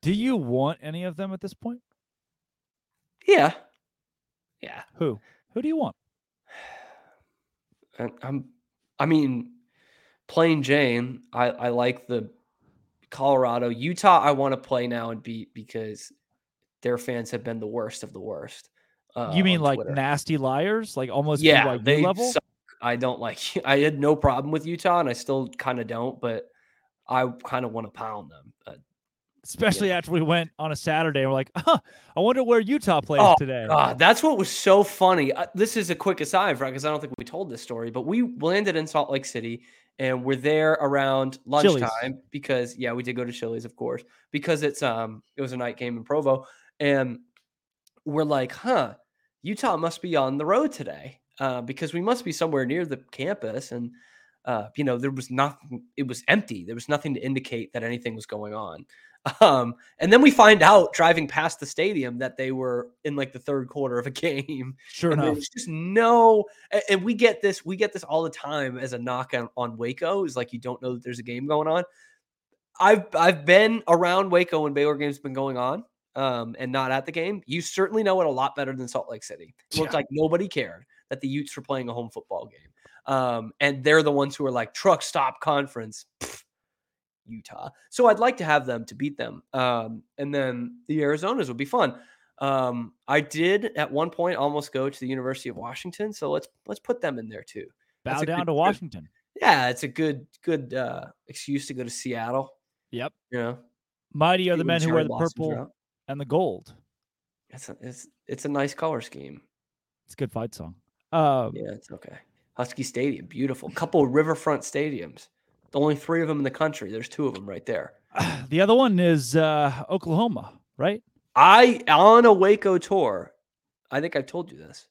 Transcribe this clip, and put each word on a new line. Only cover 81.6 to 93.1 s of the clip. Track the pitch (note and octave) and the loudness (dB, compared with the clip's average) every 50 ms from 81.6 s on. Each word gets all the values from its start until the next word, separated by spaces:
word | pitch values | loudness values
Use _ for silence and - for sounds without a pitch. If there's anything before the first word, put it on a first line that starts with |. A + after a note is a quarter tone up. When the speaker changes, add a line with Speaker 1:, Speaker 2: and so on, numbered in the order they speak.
| C3 | -8
Speaker 2:
playing | _ C#3 C3 B2+ A#2+ | _ -6 -6 -4 -6
a | A#2 | -8
home | A#2+ A#2+ A2+ | -8 -8 -10
football | - A2+ - _ G2 F2 - | -12 -16 -14 _ -10 -10 -10
game. | A2+ - _ D2+ _ _ _ _ - _ - _ | -12 -18 _ _ _ _ _ _ -20 _ -18 _
Um, | - C3+ C3 C3 B2 A#2+ A#2 A2+ A2 - _ | -2 -2 0 0 0 -2 -4 -6 -10 -6 _
and | C#3+ C#3+ C#3+ C3+ C3 | -2 -2 -2 0 2
they're | D3+ D3+ D#3+ D#3 | 4 6 6 6
the | D3 C#3+ | 4 2
ones | C#3 C#3 C#3 C#3+ | 0 0 -2 -4
who | - D3+ | -6 -6
are | C3+ | -4
like, | B2+ A#2+ A2+ - _ | -2 -2 -4 -6 _
"Truck | - - F#3+ F3 - - | -2 2 2 2 2 0
stop | - - E3 C#3 C3 B2+ - | -6 -2 -2 -2 -2 -4 -4
conference." | - E3 D3+ C#3+ C#3+ C3+ - B2 A2 G#2+ A2 - - _ _ _ | -2 0 0 0 -2 -4 -8 -12 -12 -12 -14 -18 -20 _ _ _
Pfft, | - - - - _ _ _ _ _ _ _ _ _ _ _ _ _ _ _ _ _ - | -14 -14 -14 -18 _ _ _ _ _ _ _ _ _ _ _ _ _ _ _ _ _ -20
Utah. | A2+ A2 - - - - - - - _ _ _ | -20 -20 -18 -20 -18 -16 -18 -18 -18 _ _ _
So | - - B3 A#3 | -2 4 4 4
I'd | G#3+ G3+ | 4 6
like | A3+ B3 B3 A#3+ | 2 0 0 0
to | F3+ | 0
have | D#3 D3+ D3 C3 | 2 2 2 2
them | B2+ B2 A#2 A2+ | 0 -6 -6 -6
to | - - | -12 -8
beat | - C3+ D3 C#3+ | -6 -6 -6 -4
them. | - B2 A#2 A2+ - _ _ - | -6 -10 -10 -10 -16 _ _ -4
Um, | C3+ B2+ B2+ B2 A#2+ A2+ A2 A2+ A2 - _ _ - | 0 0 2 0 0 -2 -6 -10 -14 -16 _ _ -10
and | C#3+ C#3+ C#3+ | -8 -4 -2
then | C#3+ C3+ C3 B2 B2 A#2+ A#2+ - - _ _ | -2 -2 -2 -2 -4 -8 -10 -10 -16 _ _
the | D#3 D#3 | -2 0
Arizonas | D3 C#3+ D3 D3+ E3+ G3 A#3+ C4+ G3+ B2+ | 2 2 0 0 0 -2 -2 -2 -2 -4
would | B2 | -4
be | A#2+ C#3 | -6 -6
fun. | C#3 - B3 G3+ C3+ B2 - - _ _ _ _ _ _ - | -2 2 2 2 2 0 -6 -18 _ _ _ _ _ _ -6
Um, | C#3 C#3 C3+ C3+ C3 B2+ B2 A#2+ A#2 A2+ _ _ _ | -2 -2 0 0 0 -2 -2 -6 -8 -10 _ _ _
I | - | -2